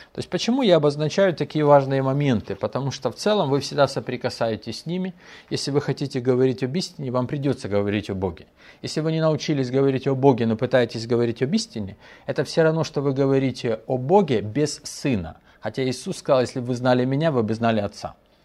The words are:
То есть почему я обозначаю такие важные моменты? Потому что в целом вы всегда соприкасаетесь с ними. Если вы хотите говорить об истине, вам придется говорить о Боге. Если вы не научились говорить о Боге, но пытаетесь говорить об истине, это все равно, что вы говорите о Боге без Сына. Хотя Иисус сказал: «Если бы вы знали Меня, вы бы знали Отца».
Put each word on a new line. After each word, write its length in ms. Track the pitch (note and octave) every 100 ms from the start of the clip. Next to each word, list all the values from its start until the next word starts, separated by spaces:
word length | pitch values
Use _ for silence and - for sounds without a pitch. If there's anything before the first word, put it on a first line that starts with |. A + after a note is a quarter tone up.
| -
То 60 | -
есть 100 | -
почему 320 | F3+ - C4
я 160 | A#3 E3
обозначаю 560 | D3 C#3+ D3+ - G3
такие 320 | D#3 C#3+ D#3
важные 380 | D3 C#3+ C3+ C3+
моменты? 520 | C3+ C#3 C#3+ A2 -
Потому 360 | F#2+ G#2+ - C#3
что 200 | - B2
в 40 |
целом 340 | - G#3 G#3 D3+
вы 120 | C#3
всегда 280 | C3+ C#3+ C3+
соприкасаетесь 920 | - A#2 B2 B2 - A#2 G#2+ - -
с 60 | D#3+
ними. 280 | F3+ F#3 F3 - - -
Если 220 | C#3+ -
вы 100 | C#3+
хотите 400 | C#3+ C#3 C#3 C3
говорить 420 | B2 B2+ C3 B2+
об 140 | C3 D#3+
истине, 340 | - - C3+
вам 160 | B2 B2
придется 400 | D3 C#3 B2+ G#2+
говорить 440 | G2+ G2+ G#2 G2
о 40 |
Боге. 300 | F#2+ F#2+ D#2+ - _ - -
Если 180 | - -
вы 100 | D#3
не 100 | D#3+
научились 480 | D#3+ D3+ - D3 B2+
говорить 360 | C3 C#3 C3 C#3
о 80 |
Боге, 300 | C3 C#3 B2
но 120 | A2+ A2
пытаетесь 500 | B2 C3 A#2+ A#2 A#2
говорить 360 | A#2+ A#2 A2+
об 120 | C3+
истине, 420 | A3 - - F#2+ - - - -
это 180 | C#3
все 180 | C#3+ -
равно, 220 | D#3+ D#3+
что 160 | D#3 D3
вы 140 | C#3
говорите 680 | C3+ C#3 C3+ C3+ B2+ B2 A#2+ -
о 100 | C3
Боге 460 | C3 G3 E3 A2+
без 400 | G#2 A#2+ D3 -
Сына. 540 | - - D3 A2 D#2+ - _ _
Хотя 220 | A2 B2
Иисус 360 | C3 B2 G3 E3+
сказал: 240 | - C3
«Если 180 | A#2 C3+
бы 60 | A#2+
вы 80 |
знали 320 | A#2+ B2+ B2 B2+
Меня, 240 | C#3 D#3+
вы 120 | C3
бы 120 | G#2+
знали 260 | A2+ A2+ A2
Отца». 340 | G2+ - - - _ _